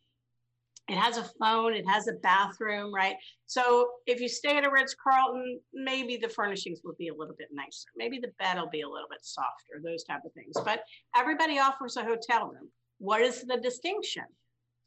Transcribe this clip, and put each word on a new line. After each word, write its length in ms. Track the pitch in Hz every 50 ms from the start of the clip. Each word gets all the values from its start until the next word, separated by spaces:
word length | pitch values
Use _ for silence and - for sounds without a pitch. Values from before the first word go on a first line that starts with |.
| _ _ _ _ _ _ _ _ _ _ _ _ _ _ _ - _
it 100 | - 196
has 200 | 180 208 240 226
a 80 | 233 214 - - -
phone, 360 | 220 220 220 220 226 233 220
it 120 | 208 175
has 200 | 185 196 214 208
a 60 | 226 196
bathroom, 800 | 175 185 190 180 196 202 - 185 - 226 214 208 208 202 208
right? 240 | 202 190 190 190 - - - - - _ _
So 460 | - - 262 247 247 240 240 247 240 240 - _
if 120 | - 247 233
you 80 | 247
stay 300 | 240 - - - 294 294
at 80 | 294 285
a 60 | 277
Ritz-Carlton, 880 | 277 269 262 247 - - - 269 262 262 262 262 247 254 254 254 247 247 - _
maybe 460 | - 269 269 262 262 262 254 233 247
the 100 | 226 220
furnishings 540 | 220 220 - 214 202 196 190 - 180 170 160 -
will 120 | 180 160
be 120 | - 175 165
a 40 | 147
little 220 | 147 156 - 156
bit 120 | - 156 -
nicer. 380 | 147 143 139 139 - - - - _
Maybe 220 | - 226 233 254
the 140 | 254 240 220 185 -
bed 180 | 190 190 180
will 120 | 180 165 156
be 120 | 160 151
a 80 | 147 139
little 200 | - 151 143 -
bit 120 | - - -
softer, 560 | - - - 135 123 - - _ _ - 151 156
those 200 | 165 165 165 -
type 180 | - 151 143 -
of 80 | 160 -
things. 220 | - 117 - - - -
But 160 | 214 214 226 - - - - _ _ -
everybody 440 | 240 247 285 311 294 320 311 302 277
offers 380 | 269 269 262 262 247 240 -
a 60 | 254 220
hotel 440 | 226 233 226 - - 240 - 202
room. 240 | - - - - - _ _ _ _ _
What 240 | _ 196 190 214 220
is 220 | 233 254 233 - -
the 140 | 247 254
distinction? 680 | 233 226 247 247 - - 339 392 427 - - - 170 - - _ _ _ _ _ _ _ _ _ _ _